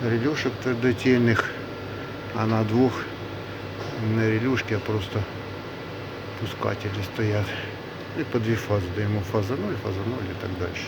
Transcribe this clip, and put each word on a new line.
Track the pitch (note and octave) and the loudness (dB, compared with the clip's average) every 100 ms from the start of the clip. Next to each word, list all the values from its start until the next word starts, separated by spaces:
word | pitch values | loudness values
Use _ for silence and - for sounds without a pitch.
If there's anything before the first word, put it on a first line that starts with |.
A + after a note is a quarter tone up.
| A#2+ | 2
релюшек | A2+ B2+ D3+ C3 - | 2 2 2 0 0
твердотільних, | C3 A#2 B2 G#2+ C3 B2+ A#2 G#2+ - - - - - - - - - A2+ | 0 2 4 4 6 8 8 6 2 -2 -8 -8 -8 -8 -8 -8 -6 0
а | A2 | 2
на | A2+ | 4
двох | G#2+ A2+ B2+ A2 - - - - - - - - - - A2 A2+ | 4 6 6 4 -6 -8 -8 -8 -8 -8 -8 -6 -6 -2 2 4
не | A2 | 4
релюшки, | A2 B2 B2 - G#2 | 4 2 0 0 -2
а | |
просто | - G#2+ G2 G#2+ G2+ - - - - - - - - - - - | 0 -2 0 -2 -2 -6 -8 -8 -10 -10 -8 -8 -8 -8 -8 -6
пускателі | A2 - A2 G#2 G#2+ G2+ F#2+ | -6 -2 -2 -2 -4 -4 -4
стоять. | - A2 G#2 G2+ - - - - - - - | 0 2 2 0 -4 -6 -8 -10 -10 -8 -6
І | |
по | D#3 B2 | -2 0
дві | A2 A2 | 2 0
фази | - G#2 F2+ F#2 | 2 0 0 0
даємо, | G#2 G#2 F#2 | 0 0 2
фаза | A2+ G2+ | 0 0
нуль, | C3+ G3+ C3+ | 0 -2 -2
фаза | G#2+ F#2+ G2+ | -2 -2 -2
ноль | B2+ G2 | -2 -4
і | F2 | -4
так | F#2 F#2 | -4 -4
далі. | F2+ F2+ | -4 -4